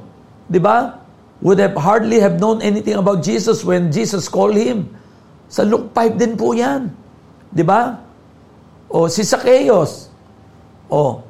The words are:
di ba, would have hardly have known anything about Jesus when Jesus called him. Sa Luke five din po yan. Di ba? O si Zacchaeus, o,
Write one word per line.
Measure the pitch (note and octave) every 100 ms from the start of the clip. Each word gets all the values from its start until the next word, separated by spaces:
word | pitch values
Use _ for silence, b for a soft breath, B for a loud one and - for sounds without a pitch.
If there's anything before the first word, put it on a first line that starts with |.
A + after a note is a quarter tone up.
| - - - - -
di | F3
ba, | G3 A#3 B3+ - - - - -
would | E3+ G3
have | F#3+ -
hardly | E3 A3+ A3 A3+
have | G3 E3+
known | G#3+ A3
anything | G#3 G#3 G#3+ G#3
about | F#3+ F#3+
Jesus | D3+ A3 A3 G3
when | F3 F3+ F3
Jesus | D#3+ A3 F#3+ -
called | F#3 G3+ G#3+
him. | A#3+ A3 D3+ B B B B B -
Sa | -
Luke | G3+ A#3 -
five | B3 A3+ G3
din | A#3
po | A3 A#3
yan. | A#3 B3+ C#4 A3 - - - - - -
Di | D#3
ba? | E3 G#3 B3+ A3+ - - - - - - - - -
O | E3 E3
si | -
Zacchaeus, | G3+ B3+ - C4 C#4 G3 D3+ - - - - - - - - - -
o, | C#3+ C#3 - -